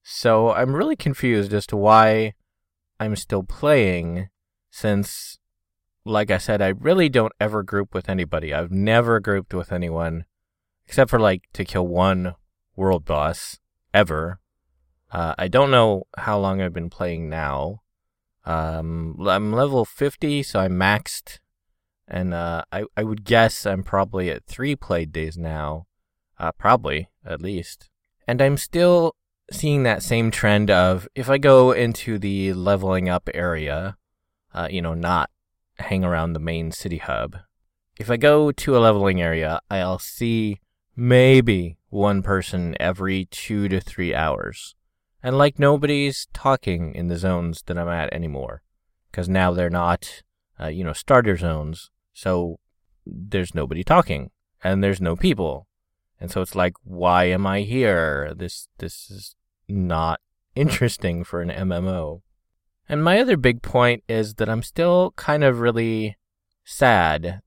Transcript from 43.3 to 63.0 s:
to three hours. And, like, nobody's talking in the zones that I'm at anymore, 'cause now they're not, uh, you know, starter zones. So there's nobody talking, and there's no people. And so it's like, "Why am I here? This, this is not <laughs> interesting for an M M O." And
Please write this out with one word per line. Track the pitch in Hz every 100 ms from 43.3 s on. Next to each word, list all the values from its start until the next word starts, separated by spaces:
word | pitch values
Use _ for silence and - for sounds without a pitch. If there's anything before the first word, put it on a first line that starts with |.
| - - 107 101
to | 92
three | - - 87
hours. | 71 80 57 50 - - - _ _ _ _
And, | 127 135
like, | 147 139
nobody's | 143 143 143 143 143 135 -
talking | - 139 135 - 87 82 -
in | 87
the | 85
zones | 92 90 85 82 -
that | 87
I'm | 87
at | 85 78
anymore, | - 82 69 60 - _ _ _ _ _
'cause | - 87
now | 92 90
they're | 87 87
not, | 87 87 87 - - _ _ _ -
uh, | 78
you | 82
know, | 85
starter | 73 - 127 113 90
zones. | 85 78 76 82 - _ _
So | - 95 90 87 82 _ _ _ _ -
there's | - 98 101 87 82
nobody | 69 78
talking, | 95 170 165 71 64 _ _ _
and | 92 98
there's | 98 92
no | 87 87
people. | 185 110 82 69 - _ _ _ _ -
And | 90
so | 95
it's | 92 95
like, | 90 90 -
"Why | 90 90 90 90
am | 92 98
I | 98
here? | 101 123 120 87 80 71 73
This, | 80 87 - - -
this | 87 - -
is | 98 - _ _ _ -
not | 101 90 82 82 82 _ _
<laughs> | _ -
interesting | 151 - 120 - 90 85 87
for | 87
an | 85
M | - 95
M | 87 92
O." | 92 76 85 _ _ _ _ _ _ -
And | 147